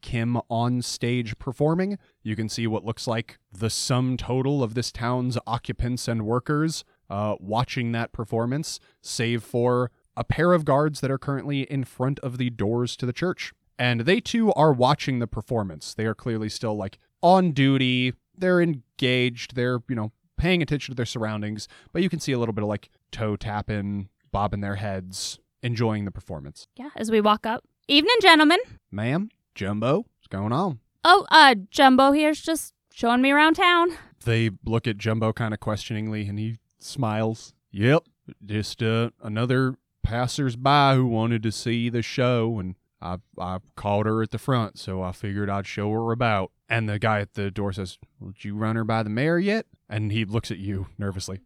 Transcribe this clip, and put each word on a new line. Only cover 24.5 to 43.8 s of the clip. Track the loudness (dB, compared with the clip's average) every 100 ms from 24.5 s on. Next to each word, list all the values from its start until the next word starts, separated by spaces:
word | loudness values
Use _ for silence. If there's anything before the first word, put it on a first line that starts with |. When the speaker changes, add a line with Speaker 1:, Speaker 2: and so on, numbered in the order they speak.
| -2
Speaker 1:
their | -4 -4
heads, | -6 -6 -8 -10 -10 -12 _ _
enjoying | -6 -2 0 0 -4
the |
performance. | -8 -12 -12 -12 -18 -20 _
Speaker 2:
Yeah, | -16 -8
as | 0
we | 2
walk | 4 2 -2
up. | -8 _ _ _
"Evening, | 4 6 6
gentlemen." | 8 8 8 4 0 -12 _
Speaker 1:
"Ma'am, | -6 -2 -2 -4 _ _ -8
Jumbo, | -4 -2 0 0
what's | -2 _ _
going | -6 -2
on?" | 0 -2 -4 _ _
Speaker 2:
"Oh, | 6 6 8
uh, | 8 8 6 -2
Jumbo | 6 6 8 6
here's | 6 2 0
just | -2 -4 -4 _ _
showing | -4 0 2
me | 4
around | 6 4 4
town." | 4 4 2 -2 -16 _ 0
Speaker 1:
They | 2 2 -2 -2
look | -2 0
at | -2
Jumbo | -2 0 0
kinda | -2 -4 -4
questioningly, | -4 -6 -4 -6 -4 -4 -6
and | -4
he | -6 -6 _ _
smiles. | -16 -4 -2 0 -2 -4 -12 _ _
"Yep, | 0 4 4 0 _ -20 -20 -6
just, | -6 -4 -4
uh, | -2 0 -2 _
another | -8 -4 0 2 0 -2 _ _
passersby | -4 -2 -4 -2 -4 0 4 6 6 4
who | 2
wanted | 0 0 0
to | -2
see | -4 -4 -2 -2
the | -2
show, | -4 0 2 2 0 -2
and | -6 -10 _ _
I, | -10 -10 _ -10
I | -8 -8 -12
caught | -8